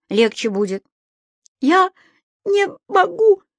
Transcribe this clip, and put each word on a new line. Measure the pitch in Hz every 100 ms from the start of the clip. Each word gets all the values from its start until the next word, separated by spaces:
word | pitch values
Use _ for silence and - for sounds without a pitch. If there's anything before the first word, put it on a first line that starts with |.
| _
легче | 202 226 - 226
будет». | 196 202 190 - _ _ _ _ _ _ _
«Я | 262 359 370 - _ _ _ _ 403
не | 403 392 - -
могу!» | 403 359 349 440 381 _